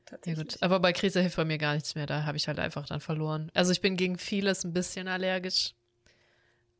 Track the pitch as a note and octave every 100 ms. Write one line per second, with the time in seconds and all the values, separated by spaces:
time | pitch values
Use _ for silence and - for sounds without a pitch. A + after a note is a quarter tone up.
0 | - - - D#3+ D#3 - F3+ F#3 F3+ F3
1 | G3 F#3 F3+ - D#3+ D3+ D3+ D3 - -
2 | C#3+ C#3+ D3+ D3+ D3+ D3+ - D#3 C#3+ D3
3 | - D#3 D#3 D#3 D#3 - F3+ F3+ G3 F#3
4 | F3+ F3+ - G3+ G3 F#3+ F3 E3+ F3 -
5 | F#3 F#3 F#3 F#3 F#3 - - - _ _
6 | _ _ _ _ _ _ _